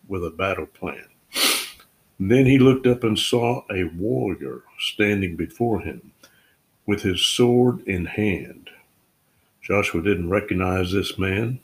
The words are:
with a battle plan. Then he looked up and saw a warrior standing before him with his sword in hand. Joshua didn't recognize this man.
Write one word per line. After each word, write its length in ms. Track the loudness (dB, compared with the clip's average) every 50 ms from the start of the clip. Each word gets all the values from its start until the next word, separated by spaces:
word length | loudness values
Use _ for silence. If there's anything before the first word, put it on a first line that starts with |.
| _
with 160 | -10 -8 -6 -6
a 60 | -8
battle 360 | -6 -4 -4 -2 -2 -4 -8
plan. 400 | -10 _ _ -10 -10 -10 -12 -16 _ _ _ _ _ -4 -2 0 0 0 -2 -6 -10 -16 -20 -20 _ _ _ _ _ _ -4
Then 260 | 2 4 4 6 6
he 120 | 6 6
looked 300 | 8 8 6 6 4 2
up 160 | 0 0 2 0
and 160 | -2 0 -2
saw 440 | 0 0 0 0 0 0 -2 -4 -6 -6
a 160 | -4 -4 -4
warrior 800 | -4 -4 -6 -4 -4 -2 -2 -2 -4 -6 -6 -10 -12 -12 -14 -18 _ _ -10
standing 560 | -8 -6 -2 0 0 2 2 0 -2 -4 -4
before 460 | -6 -8 -8 -4 -4 -2 -2 -2 -2
him 320 | -4 -8 -10 -12 -16 -20 _ _ -20 _ _ _ _ _ _ _ _ _ _ _ _
with 160 | -4 -4 -2
his 240 | -2 -2 0 0 -2
sword 560 | 0 2 2 4 4 6 6 4 4 2 0 -4
in 180 | -4 -4 -2 -4
hand. 640 | -4 -2 0 0 0 0 -2 -6 -12 -18 -20 -20 -20 -20 _ _ _ _ _ _ _ _ _ _ _ _ _ _ _ _ _
Joshua 400 | -4 0 0 0 0 0 -2 0
didn't 280 | 0 0 0 0 0 0
recognize 640 | 0 -2 0 -2 -2 0 0 0 0 0 0 0
this 260 | -2 -2 -2 -4 -4
man. 420 | -4 -2 -2 0 -2 -2 -4 -6 -8